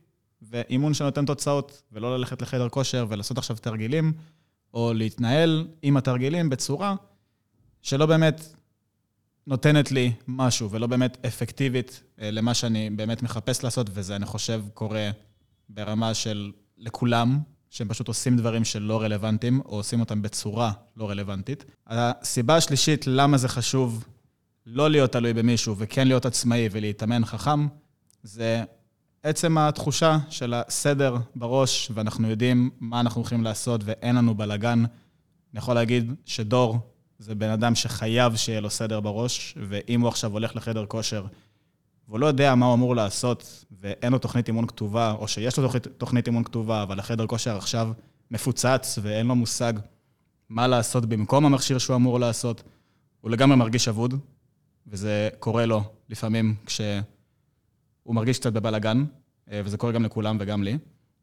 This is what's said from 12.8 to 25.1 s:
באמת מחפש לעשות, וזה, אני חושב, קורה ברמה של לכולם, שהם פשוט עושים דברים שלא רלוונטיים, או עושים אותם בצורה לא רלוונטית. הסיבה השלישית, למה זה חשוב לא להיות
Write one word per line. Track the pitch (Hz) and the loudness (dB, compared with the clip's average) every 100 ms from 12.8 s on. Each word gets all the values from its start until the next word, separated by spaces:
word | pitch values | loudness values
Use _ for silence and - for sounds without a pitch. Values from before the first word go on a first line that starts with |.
| 107 | -2
באמת | 104 110 117 | -4 -4 -2
מחפש | 117 113 117 123 | -4 -4 -4 -2
לעשות, | 127 131 107 | -2 -2 -4
וזה, | 95 92 101 | -4 -6 -6
אני | 101 | -6
חושב, | 104 - 113 104 | -6 -4 -4 -6
קורה | - 110 107 104 101 _ _ _ _ _ | -8 -6 -4 -4 -6 _ _ _ _ _
ברמה | 104 104 110 113 | -10 -4 -2 0
של | 107 113 104 101 - _ _ | -2 -4 -6 -8 -14 _ _
לכולם, | 113 - 120 120 120 139 147 _ _ | -14 -2 2 4 4 2 -2 _ _
שהם | - 107 | -10 -6
פשוט | 110 120 | -6 -4
עושים | 110 131 123 | -2 2 2
דברים | 113 113 110 | 2 0 0
שלא | 110 104 110 | -2 -2 -2
רלוונטיים, | 107 104 110 107 120 131 - | 0 -2 0 0 2 0 -2
או | 104 | -6
עושים | 101 117 | -2 -2
אותם | 113 107 | 0 -2
בצורה | 101 - 107 107 117 104 _ 110 | -4 -6 -6 -2 -2 -2 _ -10
לא | 107 | -6
רלוונטית. | 101 98 98 98 147 - _ - | -6 -6 -6 -8 -10 -12 _ -8
הסיבה | 117 120 123 - - 120 165 | -2 0 -2 -4 -2 4 4
השלישית, | - 139 - 151 139 | 4 2 2 2 2
למה | 131 143 139 | 4 6 4
זה | 123 | 2
חשוב | - 113 131 127 113 - - _ _ _ _ 117 | -2 -2 0 0 -2 -10 -20 _ _ _ _ -10
לא | 120 151 | 0 4
להיות | 143 127 | 6 4